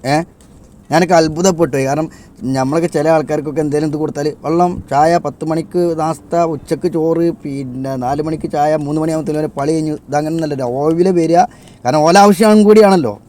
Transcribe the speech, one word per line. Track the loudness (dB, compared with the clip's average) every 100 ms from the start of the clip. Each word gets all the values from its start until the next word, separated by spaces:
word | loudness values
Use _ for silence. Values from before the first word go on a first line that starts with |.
| 0
ഏ, | -2 -4 _ -20 -20 -20 -20 _
ഞാനൊക്കെ | 0 4 2
അത്ഭുതപ്പെട്ടു | 2 0 0 0 -2
പോയി. | 0 -2
കാരണം | -2 -4 -10 -20 -12 -6 -2
നമ്മളൊക്കെ | -2 -2 -2 0
ചില | 2
ആൾക്കാർക്കൊക്കെ | 0 0 -6 -4 -4
എന്തെങ്കിലും | -2 -2 -2
ഇത് | -4
കൊടുത്താൽ, | -6 -4 -6 -6
വെള്ളം, | -4 0 0 -2 -4
ചായ, | 2 2 2
പത്ത് | -2 -8 -6
മണിക്ക് | -6 -4 -2 -2 -2
നാസ്ത, | -4 -6 -4 -2 -2
ഉച്ചക്ക് | -4 -6 -4 -2 -2
ചോറ്, | 0 0 -2 -4 -10
പിന്നെ | -10 -10 -8 -8 -6
നാല് | -4 -4 -4
മണിക്ക് | -6 -6 -2
ചായ, | 0 0
മൂന്ന് | -2 -4
മണിയാകുമ്പോഴത്തേനും | -2 -4 -4 -4
വരെ | -4 -4
പളി | -2 -2
കഴിഞ്ഞു. | -4 -8 -4
ഇതങ്ങനെ | -4 -2 -4
ഒന്നല്ല, | -4 -4
രാവിലെ | -4 -2 -2 2 2 2
വരിക. | 2 2 0 -4 -20 -6
കാരണം | -2 2 4
ഓല | 6 6
ആവശ്യവും | 6 4 6 6
കൂടിയാണല്ലോ | 6 6 4 0 -8